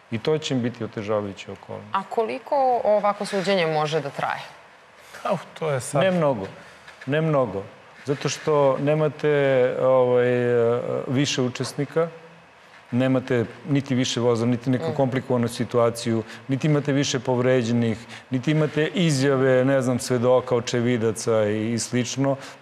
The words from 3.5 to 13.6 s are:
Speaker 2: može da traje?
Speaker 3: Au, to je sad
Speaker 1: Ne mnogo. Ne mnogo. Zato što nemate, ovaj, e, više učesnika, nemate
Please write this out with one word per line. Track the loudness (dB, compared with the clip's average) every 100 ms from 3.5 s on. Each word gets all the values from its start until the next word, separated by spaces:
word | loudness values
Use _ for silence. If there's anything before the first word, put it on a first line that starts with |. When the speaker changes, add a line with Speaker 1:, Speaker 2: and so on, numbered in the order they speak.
| 0 2
Speaker 2:
može | 0 0 -2
da | -4
traje? | -6 -4 -6 -10 -20 -20 -20 -20 -20 -20 -10
Speaker 3:
Au, | -6 -6 -6 -8
to | -4
je | -4
sad | -2 0
Speaker 1:
Ne | 2
mnogo. | 2 2 0 -6 -14 -20 -20 -20 -12 -4
Ne | 0
mnogo. | 2 2 0 -4 -10 -18 -20 -12
Zato | -6 -4 -4
što | -4 0 4 4 2
nemate, | 0 2 0 0 0 2 4 4 2 2
ovaj, | 4 4 4 4 4 2 2 2 2
e, | 0 -2 -4 -2
više | 0 0 0
učesnika, | -2 -2 -6 -6 -4 -2 -2 -6 -20 -20 -20 -20 -20 -20 -4
nemate | 0 2 2 2 0 0 -6